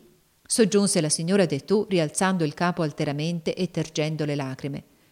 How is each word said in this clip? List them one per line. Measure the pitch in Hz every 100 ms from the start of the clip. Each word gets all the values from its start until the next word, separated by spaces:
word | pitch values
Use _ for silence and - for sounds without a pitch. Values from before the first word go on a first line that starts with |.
| - _ _ _
soggiunse | - - 208 202 196 180
la | 151
signora | - 165 202 170
Detou, | 139 - 202 -
rialzando | 185 151 - 185 190
il | 156 -
capo | 175 175
alteramente | 156 - 147 143 156 175 165
e | - 185
tergendo | - 156 - 151 156 147
le |
lacrime. | 147 131 131 143 147 - _ _